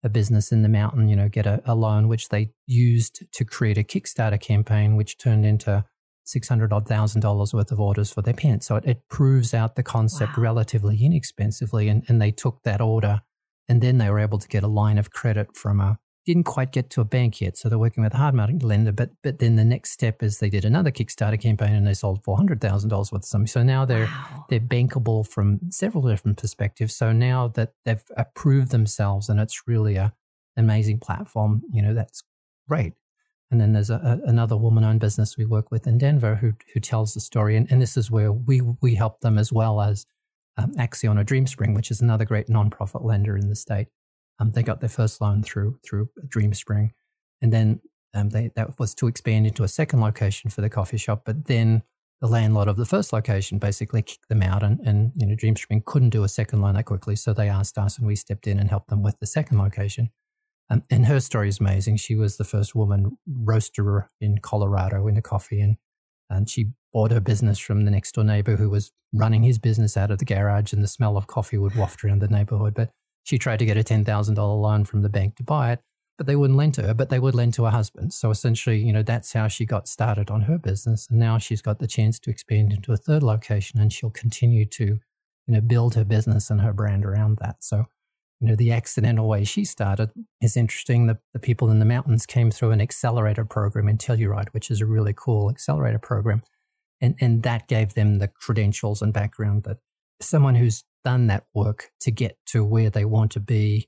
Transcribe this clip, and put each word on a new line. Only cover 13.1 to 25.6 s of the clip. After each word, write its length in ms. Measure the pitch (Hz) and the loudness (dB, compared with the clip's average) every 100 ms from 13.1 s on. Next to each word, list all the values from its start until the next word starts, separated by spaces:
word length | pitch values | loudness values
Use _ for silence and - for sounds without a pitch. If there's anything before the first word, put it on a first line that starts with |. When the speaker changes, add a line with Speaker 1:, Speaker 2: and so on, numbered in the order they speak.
| 104 _ _ _ _ - | -2 _ _ _ _ 0
Speaker 1:
and 120 | 120 | 2
then 160 | 123 127 | 4 2
they 120 | 104 | 2
were 100 | 104 | 2
able 200 | 107 104 | 0 -2
to 80 | - | -2
get 140 | 104 | -2
a 40 | 104 | 0
line 300 | 107 107 104 | 0 2 2
of 140 | 101 | 0
credit 440 | - 127 107 104 - | -4 -2 -2 -4 -6
from 240 | - 101 | -2 0
a, 200 | 98 107 _ _ - | 0 -2 _ _ -2
didn't 200 | 170 170 | 0 0
quite 260 | - 131 | -2 -2
get 180 | - 123 | -4 -4
to 120 | - | -2
a 20 | |
bank 380 | 107 131 123 - | 0 2 0 0
yet. 160 | 95 - | -6 -4
So 100 | 113 | -2
they're 100 | 110 | 0
working 240 | 117 - | 0 2
with 120 | 110 | 0
a 40 | 120 | 2
hard 160 | 147 | 2
money 240 | 131 104 160 | 2 0 0
lender, 360 | 120 104 110 | 0 2 2
but, 160 | 104 120 _ | 0 -4 _
but 160 | 143 131 | -8 0
then 180 | 117 113 | 2 4
the 80 | 110 | 4
next 260 | 123 - | 2 -4
step 320 | - 117 - | -4 -4 -2
is 160 | 110 104 | -4 -2
they 100 | 104 | -2
did 140 | 98 | 0
another 260 | 101 139 170 | 2 2 2
Kickstarter 480 | 131 113 - 104 110 | -2 -6 -2 -2 0
campaign 360 | 117 107 104 | 0 0 2
and 120 | 104 101 | 2 2
they 80 | |
sold 300 | 95 104 98 | 0 -2 -4
four 140 | - 98 | -2 0
hundred 240 | 196 123 | 2 0
thousand 300 | 104 98 104 | 0 -2 -2
dollars 200 | 101 104 | -2 -4
worth 120 | 104 | -6
of 40 | - | -4
something. 200 | 104 107 | -2 0
So 140 | 127 | 2
now 220 | 123 131 | 2 2
they're, 220 | 135 117 110 | 0 0 -2
Speaker 2:
Wow. 400 | 147 139 135 - | -6 -14 -18 -4
Speaker 1:
they're 140 | 120 | -4
bankable 680 | 117 120 117 - 117 110 107 | 0 0 0 0 0 0 -2
from 320 | - 101 101 | 0 0 0